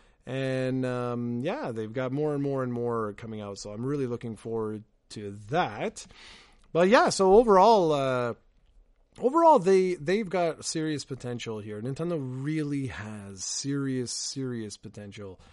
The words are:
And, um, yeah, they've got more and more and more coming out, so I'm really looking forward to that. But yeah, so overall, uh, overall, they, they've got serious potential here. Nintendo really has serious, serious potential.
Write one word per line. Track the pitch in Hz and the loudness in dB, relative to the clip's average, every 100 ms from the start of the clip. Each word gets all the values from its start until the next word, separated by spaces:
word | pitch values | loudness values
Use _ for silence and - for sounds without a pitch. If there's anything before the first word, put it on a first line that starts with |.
| _ _ - | _ _ -10
And, | 131 131 131 131 131 | -6 -4 -2 -2 -2
um, | 127 123 123 120 120 120 | -2 -4 -4 -4 -4 -4
yeah, | 139 262 240 | -4 -6 -6
they've | 113 110 | -8 -6
got | 113 131 | -6 -4
more | 135 151 | -2 -2
and | 143 | -2
more | 139 135 | -2 -2
and | 127 | -2
more | 120 120 117 110 | -2 -2 -2 -4
coming | 104 113 110 | -6 -12 -10
out, | 101 101 | -10 -10
so | 104 | -10
I'm | 107 | -6
really | 127 147 127 | -4 -2 -4
looking | 120 120 107 | -6 -8 -10
forward | 117 113 107 107 107 _ _ | -6 -4 -4 -6 -12 _ _
to | - 104 101 104 | -12 -12 -12 -4
that. | 156 151 107 185 - - - - - _ _ _ | -2 -2 -4 -8 -10 -16 -20 -20 -20 _ _ _
But | 160 185 | 2 6
yeah, | 254 349 | 6 6
so | - 190 | 4 8
overall, | 202 240 190 202 226 165 | 8 8 8 8 8 6
uh, | 147 135 127 120 110 _ _ _ _ _ _ _ - | 2 2 0 -2 -6 _ _ _ _ _ _ _ -4
overall, | 233 311 339 294 | 0 6 8 8
they, | 175 190 185 | 6 4 4
they've | 180 147 196 202 | 0 -2 -2 0
got | 185 170 143 - | 0 -2 -2 -6
serious | 165 156 147 - | -4 -2 -4 -6
potential | 135 123 120 117 110 | -10 -8 -8 -8 -8
here. | 107 104 | -8 -8
Nintendo | 120 135 165 170 | -6 -6 -4 -4
really | 131 127 139 156 147 143 135 | -6 -6 -4 -4 -2 -4 -6
has | 87 104 107 101 98 | -8 -12 -12 -14 -12
serious, | - - 139 143 139 131 120 | -10 -8 -4 -4 -2 -4 -4
serious | - - - 131 120 107 - | -6 -8 -6 -6 -6 -8 -12
potential. | 110 104 104 101 101 90 - | -16 -16 -16 -14 -14 -16 -20